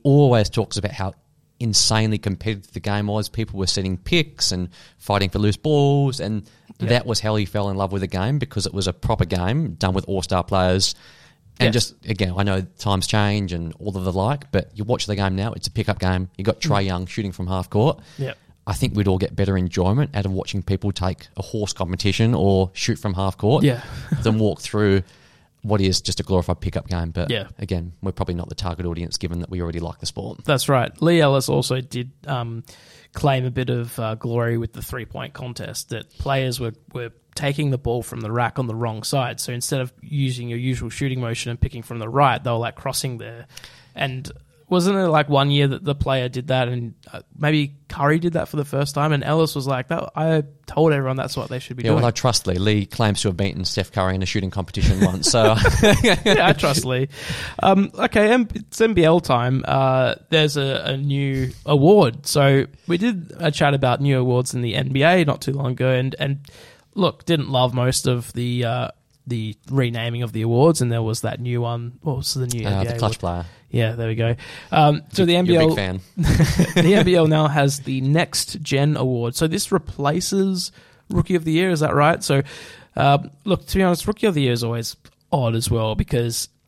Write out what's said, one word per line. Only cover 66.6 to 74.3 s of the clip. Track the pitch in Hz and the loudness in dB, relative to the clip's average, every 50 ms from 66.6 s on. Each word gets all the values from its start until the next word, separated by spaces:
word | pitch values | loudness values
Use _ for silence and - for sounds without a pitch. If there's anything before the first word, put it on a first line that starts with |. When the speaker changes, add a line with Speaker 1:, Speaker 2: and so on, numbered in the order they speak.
| - - - _ _ _ _ | -20 -20 -20 _ _ _ _
Speaker 2:
look, | 196 214 151 - - - | 0 0 0 0 -4 -2
didn't | - 170 151 127 - | 0 0 0 0 0
love | 135 127 127 127 120 | 0 2 2 2 2
most | 127 123 127 127 - - | 0 0 0 0 0 0
of | 135 123 120 117 - | 0 0 -2 -4 -6
the, | - 120 123 123 123 123 120 | -8 -6 -4 -2 -2 -2 -2
uh, | 113 120 123 120 - - _ _ _ _ _ _ | -2 -2 -4 -4 -6 -8 _ _ _ _ _ _
the | 135 120 113 110 110 107 - _ - | -6 -6 -4 -4 -6 -8 -12 _ -2
renaming | 131 135 127 120 117 117 117 117 117 120 123 | 0 0 0 0 -2 -4 -4 -4 -4 -4 -4
of | 110 | -4
the | 110 110 110 | -2 -2 0
awards, | 113 117 120 143 165 160 - | 2 4 6 6 6 6 4
and | 123 120 | 2 0
there | 117 117 | 0 0
was | 113 110 110 - | 0 -2 -4 -2
that | - 110 - - | -4 -6 -6 -6
new | 120 123 120 120 | -6 -4 -4 -4
one. | 120 117 120 120 120 120 123 - | -4 -4 -6 -6 -8 -10 -14 -8
What | - 156 131 | -6 -4 -4
was | 131 143 - - | -4 -4 -4 -4
the | 135 127 | -4 -4
new | 123 120 117 107 | -4 -4 -4 -2
Speaker 1:
Uh, | 101 | -2
Speaker 2:
N | 98 95 98 | 0 0 -2
B | - | -2
A | 120 | -2
Speaker 1:
the | 117 | -2
clutch | 117 104 110 | 0 -2 -2
Speaker 2:
award? | - | -2
Speaker 1:
player. | - 87 87 87 87 87 - - _ _ - | -4 -4 -4 -4 -6 -8 -14 -20 _ _ -2
Speaker 2:
Yeah, | 120 113 110 113 | 0 0 0 -2
there | 117 113 113 | -4 -4 -4
we | 113 | -2
go. | 113 113 117 | 0 0 -2